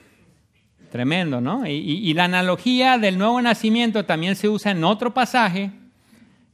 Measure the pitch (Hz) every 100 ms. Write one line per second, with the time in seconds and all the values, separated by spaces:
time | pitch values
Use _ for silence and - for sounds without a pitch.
0 | _ _ _ _ _ _ _ _ - 117
1 | 127 175 170 123 123 233 196 147 - 147
2 | 220 160 180 180 185 175 247 254 254 254
3 | 208 185 208 247 240 220 220 226 233 214
4 | 190 160 170 190 208 208 208 185 165 214
5 | 240 262 247 254 214 180 196 196 - _
6 | _ _ - _ _